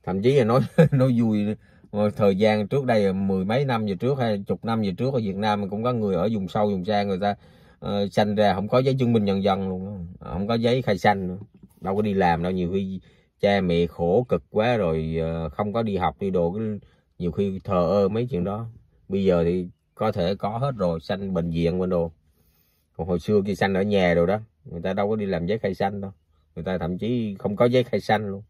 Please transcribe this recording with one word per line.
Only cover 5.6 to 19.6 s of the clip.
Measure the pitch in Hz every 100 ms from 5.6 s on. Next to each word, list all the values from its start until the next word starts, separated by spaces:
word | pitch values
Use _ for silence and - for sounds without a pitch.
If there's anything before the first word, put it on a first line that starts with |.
| 98
cũng | 104
có | 120
người | 123 104 87
ở | 101
vùng | 110 92
sâu, | 110 104
vùng | 98 87
xa, | 104
người | 101 92
ta, | 101 101 - - - _
ờ, | 90 101 101
sanh | - 104 104
ra | 104
không | 95 104
có | 123
giấy | 131 131
chứng | 120
minh | 113 101
nhân | 98
dân | 98 95 95
luôn, | 92 95 101 87 -
không | - 87 101
có | 117
giấy | 117 131
khai | 123 98
xanh | 113 101 90
nữa. | 90 - _ - _
Đâu | 95 101
có |
đi | 107
làm | 95 90 82
đâu, | 90
nhiều | 92 87
khi | 98 95 92 - _ _ _
cha | 101 101
mẹ | 92 85 87
khổ | - 85 101 127
cực | 87 _
quá | 107 113 117
rồi, | 87 80 80 82
ờ, | 80 82 80
không | 73 104
có | 113
đi | 113 95
học | 85 -
đi | 98
đồ, | 90 85
cái | 101 110 104 - _ _ _
nhiều | 87
khi | 82 101 95
thờ | - 92 85
ơ | 101 98
mấy | 107 123
chuyện | 87
đó. | 90 104 117 - _ _ -
Bây | 98
giờ | 95 87
thì | 85 90